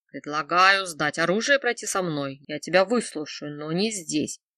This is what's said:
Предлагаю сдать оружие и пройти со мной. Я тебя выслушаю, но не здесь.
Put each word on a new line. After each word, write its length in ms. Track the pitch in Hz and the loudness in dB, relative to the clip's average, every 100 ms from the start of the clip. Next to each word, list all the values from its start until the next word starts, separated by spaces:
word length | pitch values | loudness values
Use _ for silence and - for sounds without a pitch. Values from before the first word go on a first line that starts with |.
| _ | _
Предлагаю 760 | 143 147 151 147 175 185 196 185 | -14 -6 -4 0 6 6 6 0
сдать 320 | 147 151 156 | -2 -2 0
оружие 400 | 165 196 226 277 | 0 0 2 2
и 20 | |
пройти 260 | 240 233 214 | 2 -4 -4
со 160 | 196 | -2
мной. 380 | 180 147 139 139 - | -2 -2 -4 -8 -10
Я 120 | 151 | -10
тебя 260 | - 175 | 2 4
выслушаю, 720 | 190 240 - 156 151 - 147 147 | 4 2 0 -6 -10 -10 -12 -10
но 140 | 151 | -4
не 180 | 165 220 | 0 0
здесь. 500 | 214 151 151 135 - _ | -2 -4 -2 -2 -6 _